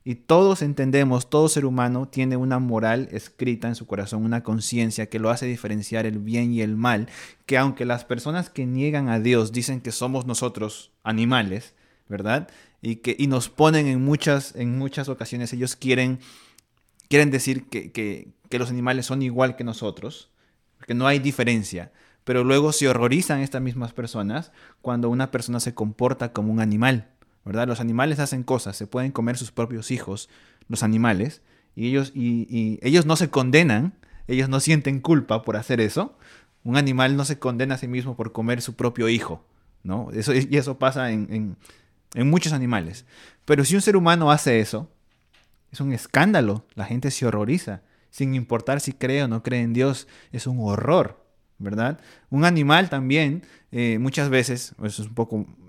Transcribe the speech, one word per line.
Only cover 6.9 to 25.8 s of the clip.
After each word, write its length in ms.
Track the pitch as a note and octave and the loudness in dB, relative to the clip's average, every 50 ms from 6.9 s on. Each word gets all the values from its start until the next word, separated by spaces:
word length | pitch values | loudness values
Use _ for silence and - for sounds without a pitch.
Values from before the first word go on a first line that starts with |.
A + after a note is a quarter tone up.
| - G#2 A2+ - - - - - - _ _ | 0 0 -2 -6 -10 -16 -20 -20 -20 _ _
que 120 | - C3+ B2+ | 0 2 2
aunque 260 | C3+ C#3 C3 - B2 | 2 2 0 -2 -2
las 200 | B2 A#2+ A#2+ - | -2 -4 -4 -4
personas 440 | - B2 A#2+ - D3 D#3 F3+ E3+ - | -6 -6 -6 -4 -4 -4 -4 -6 -6
que 160 | - - C3 | -6 -6 -6
niegan 420 | B2 B2+ B2+ C#3 D3+ D3+ C#3+ C#3 B2 | -4 -2 -2 0 0 0 0 0 0
a 120 | A2+ A2+ | 0 0
Dios 320 | G#2+ B2 B2 A#2 A2 G#2+ A2+ | 2 4 4 4 2 0 -2
dicen 280 | B2 A#2+ - C3+ B2 | -4 -4 -4 -6 -6
que 120 | - A#2+ A2 | -8 -8 -6
somos 340 | - C3 B2+ C3 C3+ A#2+ | -4 -4 -4 -4 -4 -4
nosotros 640 | B2+ A#2 - B2+ B2 - G#2+ A2 G#2+ - - - - _ _ - | -4 -4 -2 -4 -4 -4 -4 -6 -6 -8 -10 -18 -20 _ _ -6
animales, 680 | A2+ A2 A2 A#2 A#2+ B2+ B2 G#2+ F#2+ F#2 A2 - - _ _ _ _ _ _ _ - | -4 0 0 2 2 2 2 2 0 -4 -8 -10 -12 _ _ _ _ _ _ _ -10
¿verdad? 400 | G2+ G2 G2 G#2+ A#2+ D3 - - - - - _ _ _ | -8 -6 -2 -2 -2 -2 -2 -6 -16 -20 -20 _ _ _
Y 160 | - A#2 A2+ | -8 -8 -8
que, 180 | A2+ - B2+ A2+ - | -6 -4 -4 -2 0
y 80 | C#3+ | 0
nos 240 | C#3 C3 B2 - - | 0 0 0 -2 -2
ponen 360 | - - D3+ D#3 D#3 D#3 D3 | 0 4 4 6 6 4 2
en 160 | C#3 C3 B2+ C3 | 2 0 0 2
muchas, 540 | C#3 D3+ C#3+ - D#3 C#3+ C#3 C3+ - - | 2 0 2 2 2 0 0 0 -6 -8
en 220 | - A#2+ A#2+ B2 C3 | -6 -4 -4 -2 -2
muchas 320 | C3+ C3 - D3+ C3+ C#3 | -4 -6 -6 -6 -6 -6
ocasiones, 420 | C3 - A2+ - B2 A#2+ A#2+ A2+ B2+ | -6 -8 -8 -8 -8 -8 -8 -6 -6
ellos 240 | A#2+ B2+ B2 - | -4 -4 -4 -6
quieren, 420 | - - C3 B2+ B2+ B2+ B2+ C3 B2+ - - - - - _ _ _ _ _ _ _ _ _ _ _ _ - | -2 0 2 2 4 2 2 0 -4 -6 -14 -20 -20 -20 _ _ _ _ _ _ _ _ _ _ _ _ 2
quieren 220 | C#3+ C#3+ D3+ D3 | 4 6 6 6
decir 380 | C3+ C3 - C3+ C3 C3 - - | 4 0 0 0 -2 -4 -4 -8
que, 240 | - G#2+ - - - | -8 -8 -8 -8 -6
que, 400 | A#2 A2 G#2 F#2+ A#1+ G1+ - - _ _ - | -6 -4 -4 -6 -8 -12 -18 -20 _ _ -6
que 100 | - A#2+ | -4 -4
los 120 | B2+ B2 | -2 -2
animales 340 | B2 B2 A#2+ B2+ B2+ C3 A#2+ | -4 -2 0 0 0 -2 -2
son 160 | - C3 C3+ C3+ | -4 -2 -2 -2
igual 320 | B2+ A#2 B2+ C3 B2+ A#2+ | -2 0 2 2 2 0
que 100 | - A#2+ | -2 -8
nosotros, 640 | A#2 A2 - A2+ G#2 - - - A#2+ D#3 - - _ _ _ _ _ _ _ _ _ _ _ - | -8 -8 -6 -6 -8 -8 -8 -10 -14 -14 -14 -20 _ _ _ _ _ _ _ _ _ _ _ -8
que 80 | - A#2+ | -6 -2
no 120 | A#2+ C3 | 0 2
hay 120 | C3+ C#3+ C#3+ | 2 2 2
diferencia. 760 | C3 C#3+ C3 - A#2+ A#2+ A#2+ A2 G2+ - G2 F2 E2+ - _ _ _ _ _ _ - | 0 -2 0 0 2 2 2 0 -2 -4 -8 -10 -10 -12 _ _ _ _ _ _ -4
Pero 180 | - B2 B2+ B2 | 0 2 2 4
luego 300 | B2+ C3+ C#3+ D3+ D3+ D3+ | 4 4 4 4 4 2
se 160 | - C#3+ C3 | 2 2 2
horrorizan 520 | A#2+ A#2 A#2+ A#2+ C3+ C#3 C#3 - D3+ C#3 | 2 4 2 2 2 2 2 0 0 -2
estas 220 | C3+ C3+ - B2+ C3 | -2 -4 -4 -4 -4
mismas 300 | B2+ A#2+ C3 A#2+ A#2 - | -4 -6 -6 -8 -8 -8
personas 580 | - A#2 A2+ - A2+ G2+ G2+ A2 D3+ E3 - _ _ - - _ _ | -8 -8 -8 -6 -4 -4 -4 -4 -6 -8 -10 _ _ -20 -20 _ _
cuando 300 | - B2+ A#2+ A#2+ A#2+ A#2 | -6 -4 -2 0 0 0
una 200 | A#2+ B2+ C3 C3 | 2 0 0 -2
persona 300 | - - B2+ - A#2+ A#2+ | -2 -4 -4 -4 -4 -4
se 140 | - B2 A#2 | -4 -4 -4
comporta 580 | - | -4